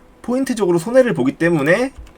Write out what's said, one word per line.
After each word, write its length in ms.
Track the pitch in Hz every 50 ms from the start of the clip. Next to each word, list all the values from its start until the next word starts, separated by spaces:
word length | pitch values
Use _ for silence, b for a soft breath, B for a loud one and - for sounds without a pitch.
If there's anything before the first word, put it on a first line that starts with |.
| b b _ _
포인트적으로 580 | - - 240 262 269 - 247 220 202 180 175 175
손해를 360 | 165 220 240 262 254 240 -
보기 180 | - 123 131 143
때문에 600 | - 160 170 175 156 135 147 175 220 247 269 - - - - -